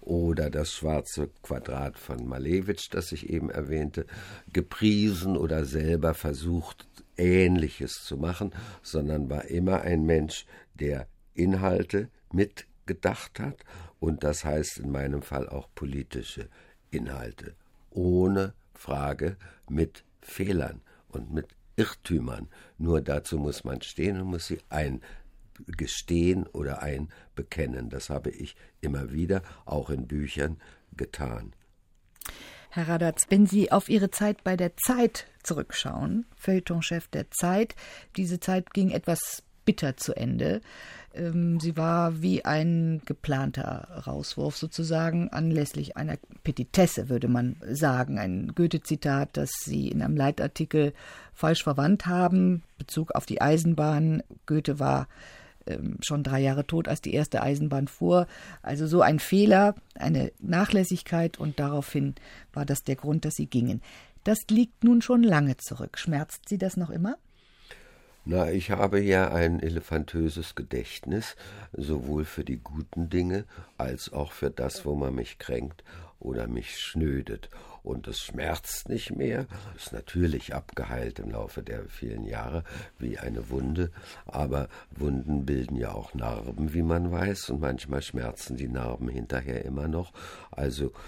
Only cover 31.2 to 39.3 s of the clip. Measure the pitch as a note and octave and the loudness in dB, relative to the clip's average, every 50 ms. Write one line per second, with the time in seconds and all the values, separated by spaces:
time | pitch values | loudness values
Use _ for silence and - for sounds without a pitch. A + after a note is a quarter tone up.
31.2 | C2+ B1 A1+ A1 G#1 G1+ - _ _ _ _ _ _ _ _ _ _ _ _ - | -6 -6 -6 -8 -10 -12 -18 _ _ _ _ _ _ _ _ _ _ _ _ -16
32.2 | - - - - - - - - - - - F3 E3 E3 E3+ E3 E3+ E3 - - | -16 -16 -14 -14 -18 -20 -20 -20 -20 -8 -4 -4 0 0 2 2 2 2 2 0
33.2 | - - F#3+ G3 G#3 F3+ F#3+ G#3 F#3+ - - - - - A#3 G3+ G3 F#3+ - - | 2 6 8 8 8 8 8 4 6 8 6 4 6 6 4 4 4 4 2 2
34.2 | G#3 G#3 G3+ - - F#3+ F#3 F3+ F3+ F3 - - - - B3+ B3 A#3 A3+ - - | 0 0 0 0 0 0 2 2 0 0 0 0 0 2 4 6 4 4 4 -2
35.2 | - - _ _ - - E3 D3 - - - - - - - - C#3+ D#3 F#3 A3+ | -14 -14 _ _ -4 -4 -2 -2 -4 -4 -4 -4 -4 -4 -4 -2 -2 0 0 -2
36.2 | A#3+ - - - - G3 F#3+ F#3 - - E3+ E3+ - - E3+ E3 - - - D3 | -2 -4 -12 -6 0 2 2 2 2 0 -2 -2 0 0 -2 -4 -4 -4 -6 -6
37.2 | D3+ - - - F3 F3 F#3 G#3 A#3 - - - - - - - - - - F#3+ | -6 -4 -4 0 2 2 4 2 2 0 -2 -16 -16 -18 -18 -20 -20 -10 -4 -2
38.2 | F#3 E3+ F3+ E3+ - F#3 F#3 F#3 F3+ - - G3+ F#3+ F#3 - - - F3 E3 - | -2 0 -2 -2 0 0 0 0 0 0 2 4 4 4 2 2 0 0 0 0
39.2 | - - | -2 -8